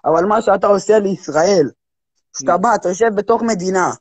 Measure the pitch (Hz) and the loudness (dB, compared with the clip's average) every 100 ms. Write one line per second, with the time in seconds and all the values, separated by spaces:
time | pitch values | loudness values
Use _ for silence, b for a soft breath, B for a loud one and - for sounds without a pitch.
0 | 139 165 190 214 220 196 - 196 - 214 | 0 0 2 0 2 0 2 0 2 2
1 | 196 185 - 147 180 196 127 _ _ _ | 2 -4 -4 0 2 2 0 _ _ _
2 | _ _ _ - 135 175 226 208 180 180 | _ _ _ -8 -2 0 0 0 -2 -2
3 | 226 202 202 226 226 208 185 185 165 110 | -2 -2 -2 -2 -2 -4 -2 -2 -2 -4